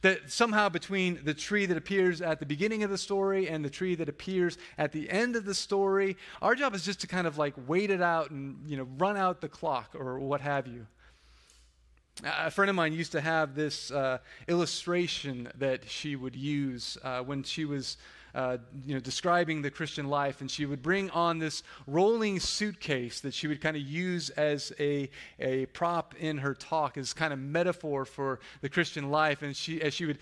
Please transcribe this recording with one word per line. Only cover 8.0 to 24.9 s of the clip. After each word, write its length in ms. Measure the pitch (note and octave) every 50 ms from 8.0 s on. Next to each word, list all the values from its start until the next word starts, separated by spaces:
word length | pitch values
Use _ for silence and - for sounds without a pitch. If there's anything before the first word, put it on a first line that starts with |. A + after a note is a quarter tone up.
| F3+
out 280 | E3+ E3 E3 D#3 C#3
and, 380 | D#3 C#3 C#3 C#3 C3+ - - D3+
you 80 | D3
know, 100 | C3+ C3 B2+ C3 C3+
run 180 | F3 G3 G#3
out 240 | G3+ F#3+ F#3 F3+ F3+
the 80 | - D3+
clock 460 | - - - D#3+ C#3+ B2 A2 - -
or 240 | F3+ C3+ C3 B2+ C3
what 240 | C3+ C3+ C#3+ C#3+ C3
have 240 | D3 C#3+ C#3 B2+
you. 200 | B2+ A#2 A#2+ A2+ G#2+ _ _ - - - _ _ _ - _ _ _ - - - _ _ _ _ _ _ _ _ _ _ - -
A 280 | C#3 D#3 D3 D#3+ D#3+
friend 180 | - - G3 G3
of 80 | G3
mine 160 | F#3 E3 D#3 D#3
used 200 | E3 E3 - -
to 100 | E3 C#3+
have 320 | D#3+ D#3+ D#3+ D#3 C#3+ C3+
this, 360 | C#3+ D3+ D3 C#3 - - -
uh, 280 | B2+ C#3+ C3+ C3 B2+ B2 - - - - - -
illustration 1000 | F3 E3+ F3 - - - - F3 F3 F3+ F3+ D#3+ - - - C#3+ C3 B2 A#2+ B2 -
that 340 | B2+ C3+ C3+ C3 B2+ - A2
she 260 | - - - D3+ C#3+
would 220 | C3+ B2 C3 A#2+
use, 600 | B2+ C3+ D3 D3 C#3+ C#3+ C3+ B2+ A#2+ A2+ - - - -
uh, 200 | C3 B2+ B2+ B2+
when 200 | B2+ C#3+ C#3 C3+
she 220 | - - - D#3+
was, 320 | D3 C#3+ C#3+ B2+ - - - - - - - - - -
uh, 240 | C3 C3 B2+ B2+ B2 A#2 - - C#3 C3
you 80 | C3+ C#3+
know, 80 | C3
describing 600 | B2+ C3 C3+ - - F3+ F3 F3 F3 D#3+ D#3+ D#3 C#3+
the 80 | C#3+
Christian 380 | C3+ - E3 D3 - - C#3+ C#3
life, 340 | C#3+ C#3+ C#3+ C#3 C3+ - C#3
and 80 | C3
she 160 | - - D3+
would 160 | C#3 C#3+ C#3 B2
bring 260 | D#3 F#3 G3 G3 F#3+
on 280 | - E3+ E3+ E3+ E3 E3
this 240 | D#3+ D#3 - - - - - - -
rolling 520 | - C#3 D#3+ F#3+ G#3 A3+ A#3 A3 G#3 G3 F3+
suitcase 840 | - - - - G#3 G#3+ F#3 - - - D3 C3 B2 A#2+ - -
that 120 | - C#3+ A#2+
she 140 | - -
would 160 | D3+ D3+ C#3+ -
kinda 160 | D#3 D#3 D3+
use 500 | C#3+ C3+ D3 E3 F3+ F#3 F3+ F3 D3+ C#3
as 440 | - - D3+ D3+ D3 C#3+ - - - -
a, 300 | D3 C#3+